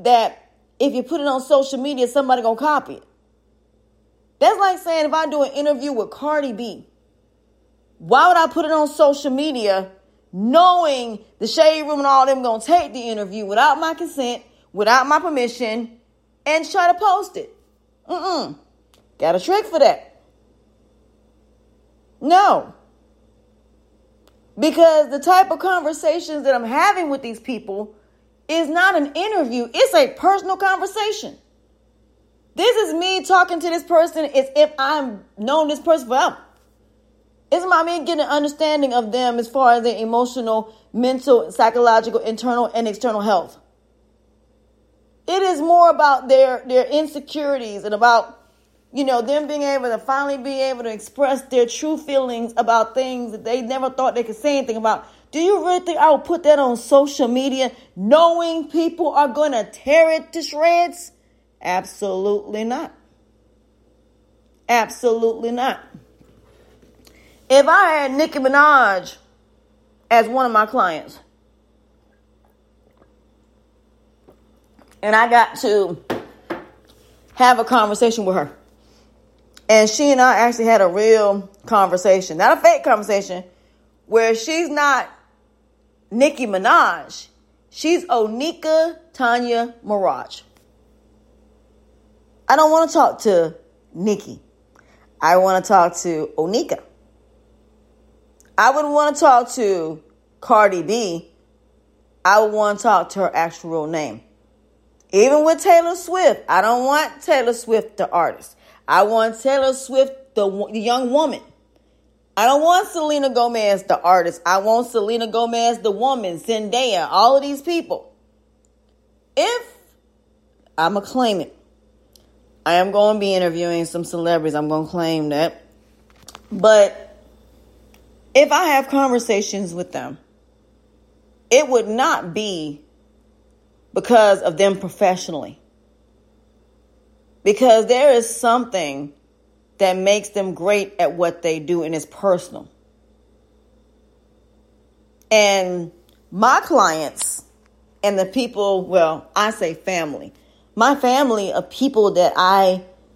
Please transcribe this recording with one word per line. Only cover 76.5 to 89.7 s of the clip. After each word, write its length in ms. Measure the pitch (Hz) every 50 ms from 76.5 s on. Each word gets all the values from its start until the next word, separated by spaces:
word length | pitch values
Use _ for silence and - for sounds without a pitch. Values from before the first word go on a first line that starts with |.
| - - - - _ _ _ _ _ _ _ _ _ _ _ _ -
have 240 | - 254 247 247 226
a 40 | 226
conversation 640 | 226 254 247 214 208 208 208 247 233 220 233 202
with 100 | 185 185
her, 160 | 185 147 139 - _ _ _ _ _ _ _ _ _ _ _ _ _ _ _ _ _ _ _ _ - _ -
and 220 | 220 214 214 214
she 220 | 214 - 302 285
and 100 | 277 262
I 180 | 254 254 233 190
actually 260 | 226 240 233 233 226
had 160 | 226 226 214
a 60 | 196 180
real 600 | 175 202 214 220 226 220 208 202 202 202 190 - _ _ -
conversation, 720 | - 226 208 196 180 165 180 180 - 185 196 185 - 160 160
not 200 | 190 240 294 285
a 40 |
fake 220 | - 330 339 277 -
conversation, 600 | 302 240 214 208 208 208 196 196 - 180 180 185 - _ _ _ _ _ _ _ _ _ _ _
where 300 | - 208 226 226 226 226
she's 340 | 220 - - 311 320 349 294
not 400 | 294 294 294 285 269 247 196 - - _ _ _ _ _ _ _ _ _ _ _ _ _ _ _ _ _ _ -
Nicki 360 | 196 233 269 302 294 - 254 214
Minaj, 800 | 196 185 190 233 311 339 285 214 175 165 139 - - - - _ _ _ _ _ _ _ _ _
she's 360 | _ - - 311 349 339 -
Onika 920 | - 240 240 214 214 220 233 277 330 330 - - 311 311 320 320 339 330 330 _ _ _
Tanya 600 | - 262 233 233 240 247 240 233 233 233 240